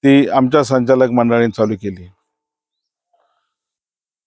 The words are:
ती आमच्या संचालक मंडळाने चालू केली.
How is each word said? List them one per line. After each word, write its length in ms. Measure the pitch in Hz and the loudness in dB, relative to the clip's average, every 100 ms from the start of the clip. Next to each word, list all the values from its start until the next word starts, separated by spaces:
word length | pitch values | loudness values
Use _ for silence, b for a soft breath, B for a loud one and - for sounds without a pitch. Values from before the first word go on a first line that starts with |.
ती 240 | 139 139 139 | 4 2 2
आमच्या 360 | - 131 151 | 0 0 0
संचालक 460 | 127 131 120 131 127 | 0 -2 0 2 2
मंडळाने 380 | 123 117 117 117 | 0 0 0 -2
चालू 260 | 104 107 104 | -2 -4 -4
केली. 260 | 101 92 90 _ _ _ _ _ _ _ _ _ _ _ _ _ _ _ _ _ _ _ _ _ | -10 -12 -18 _ _ _ _ _ _ _ _ _ _ _ _ _ _ _ _ _ _ _ _ _